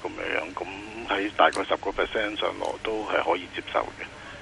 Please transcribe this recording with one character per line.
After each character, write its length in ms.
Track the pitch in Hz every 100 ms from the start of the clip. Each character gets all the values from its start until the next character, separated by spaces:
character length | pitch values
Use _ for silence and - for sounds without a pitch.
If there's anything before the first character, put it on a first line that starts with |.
噉 60 | 90 80
樣 220 | 85 80
樣， 140 | 78
噉 120 | 95 - 98 104 110 117
喺 240 | 101 104 -
大 120 | 80
概 120 | 87
十 140 | 92 82
個 140 | 95
percent 440 | 98 90 113 104 104
上 140 | 90 95
落 180 | 92 -
都 220 | 113 110 104
係 180 | 92
可 140 | 82 90
以 40 | 90 -
接 60 | -
受 80 | -
嘅。 240 | - - - - - -